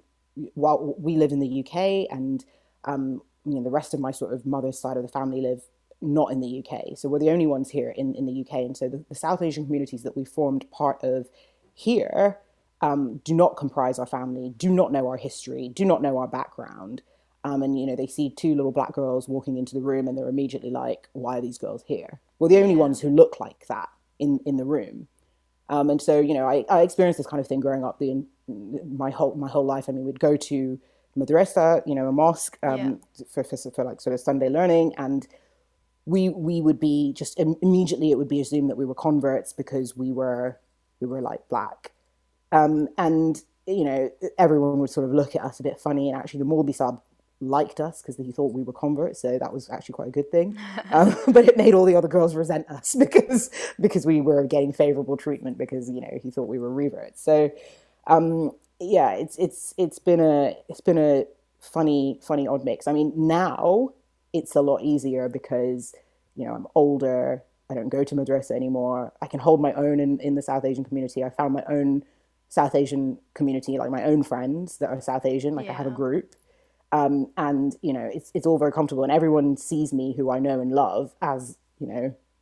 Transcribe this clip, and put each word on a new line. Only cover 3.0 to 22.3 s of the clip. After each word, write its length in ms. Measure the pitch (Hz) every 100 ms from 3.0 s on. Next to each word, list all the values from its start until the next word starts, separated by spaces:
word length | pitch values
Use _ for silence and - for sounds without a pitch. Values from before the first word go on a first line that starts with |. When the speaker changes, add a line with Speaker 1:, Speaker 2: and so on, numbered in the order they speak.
| 131 127 _ _
Speaker 1:
you 100 | 147
know, 80 | 139
the 80 | 123
rest 240 | 143 -
of 60 | 143
my 100 | 131
sort 220 | 131 113
of 120 | 123
mother's 340 | 131 139 131 131
side 180 | 131 127
of 60 |
the 60 | 123
family 320 | 139 135 131
live 220 | 131 127 - _ _ -
not 300 | 156 147 143
in 80 | 131
the 80 | 127
U 140 | 127
K. 320 | - - - -
So 120 | 139
we're 100 | 143
the 120 | 156
only 160 | 170 156
ones 240 | 135 135
here 200 | 143 120 113
in, 180 | 135
in 120 | - 135
the 60 |
U 120 | 131
K. 200 | 127 139
And 120 | 127 131
so 120 | 127
the, 160 | 139 -
the 60 |
South 260 | 139 160 180
Asian 220 | 170 147
communities 380 | 143 143 139 120
that 140 | 123 139
we 80 |
formed 460 | 135 - 143 135 -
part 320 | - 147 -
of 240 | 131 127 123 _ _ _ _
here, 640 | _ 214 226 - - 202 196 _ _ _ -
um, 360 | 151 143 131 127
do 100 | -
not 220 | 165 175 -
comprise 420 | 143 - 127 127
our 80 | 123
family, 460 | 131 127 127 127 117
do 120 | 185
not 220 | 180 170
know 140 | 139 127
our 80 | 131
history, 520 | 131 - 127 131 123
do 160 | 123
not 180 | 196 -
know 160 | 143 127
our 80 | 127
background. 720 | 131 - - - 98 95 - _ _ _ _
Um, 180 | 143 139
and, 160 | 135 135
you 80 | 135
know, 100 | 123
they 100 | 131
see 220 | - 143
two 240 | - 165
little 180 | 143 135
black 200 | 127 131
girls 360 | 143 131 127 127
walking 280 | 135 135 127
into 180 | 127
the 60 | 131
room 280 | 131 135 131
and 80 | 131
they're 120 | 127
immediately 420 | 135 139 131 120
like, 380 | 127 123 117 _
"Why 240 | 135 123 123
are 20 |
these 160 | 123 120
girls 260 | - 113 -
here?" 340 | 110 - - _